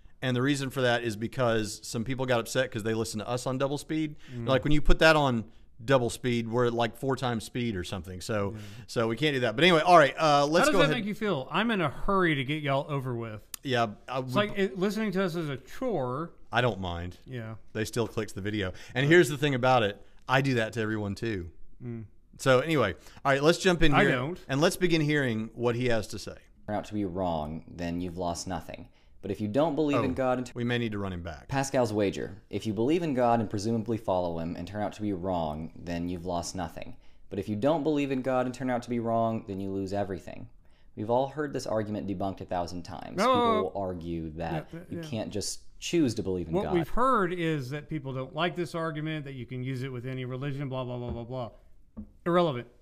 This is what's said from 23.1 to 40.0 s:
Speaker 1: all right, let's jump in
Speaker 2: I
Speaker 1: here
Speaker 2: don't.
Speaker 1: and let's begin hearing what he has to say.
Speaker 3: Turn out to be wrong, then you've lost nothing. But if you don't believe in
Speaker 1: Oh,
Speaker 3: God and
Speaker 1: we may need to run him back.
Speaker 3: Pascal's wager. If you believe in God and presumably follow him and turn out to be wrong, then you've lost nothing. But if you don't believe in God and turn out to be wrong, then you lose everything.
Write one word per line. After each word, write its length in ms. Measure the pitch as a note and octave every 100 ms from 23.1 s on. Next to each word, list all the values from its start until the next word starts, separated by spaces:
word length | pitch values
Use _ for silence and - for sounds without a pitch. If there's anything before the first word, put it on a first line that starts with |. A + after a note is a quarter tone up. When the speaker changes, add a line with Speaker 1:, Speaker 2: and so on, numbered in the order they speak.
| -
Speaker 1:
all 80 | C#3
right, 120 | C#3
let's 160 | D3+ E3+
jump 240 | F#3 E3+
in 100 | D#3+
Speaker 2:
I 80 | D3+
Speaker 1:
here 100 | - B2+
Speaker 2:
don't. 240 | C3+ F3+ -
Speaker 1:
and 100 | C#3
let's 160 | E3+ -
begin 260 | F3 D#3+
hearing 500 | D3 D3 B2+ A2 A2
what 220 | - A#2+ A#2+
he 100 | B2
has 180 | A2+ -
to 120 | G#2
say. 160 | - F2+ - - -
Speaker 3:
Turn 100 | G2+
out 80 | -
to 80 |
be 120 | G#2 F#2+
wrong, 580 | F#2 F2+ D#2+ D2+ D#2+ -
then 340 | E2+ F2 F2
you've 160 | F2+ E2+
lost 300 | F2 E2+ F#2+
nothing. 420 | E2+ - - - _ - -
But 80 | G2
if 100 | G2
you 80 | G#2
don't 280 | C3 D#3+ D3
believe 280 | D3+ B2+
in 80 | -
Speaker 1:
Oh, 40 | -
Speaker 3:
God 240 | C3 B2+
and 120 | A#2+ B2
Speaker 1:
we 80 |
may 160 | A#2+ A#2+
need 120 | A#2
to 40 | G2+
run 160 | G2
him 80 | F2
back. 260 | E2+ D2+ -
Speaker 3:
Pascal's 460 | C#3 C3+ C3 A#2
wager. 480 | G#2+ G2 C#2 A1+ G2 -
If 160 | G2 A2
you 80 |
believe 300 | G#2 B2 F3
in 100 | E3
God 260 | B2+ A#2+ A#2
and 80 | G2+
presumably 480 | G#2+ G#2+ A#2 G#2+ G#2+
follow 420 | - F#2 F2 E2+
him 160 | E2 -
and 100 | E2+
turn 140 | G#2
out 120 | G#2
to 80 | -
be 100 | G#2
wrong, 580 | F#2 F#2+ F2 D#2 D2+ D#2+ -
then 340 | F2 E2+ F2
you've 160 | F2+ F2+
lost 300 | E2+ E2+ F#2
nothing. 420 | D#2+ - - - - - -
But 80 | G2
if 100 | G#2+
you 80 | G#2
don't 280 | C3+ E3
believe 280 | D3+ D3 C#3
in 120 | C3
God 240 | C3 B2+ B2+
and 60 |
turn 160 | B2 C3
out 100 | A#2+
to 60 | A#2+
be 100 | A#2+
wrong, 460 | A2+ A2+ A2+ A2+ -
then 120 | F#2+
you 100 | G2
lose 220 | G2 F#2+
everything. 560 | G2+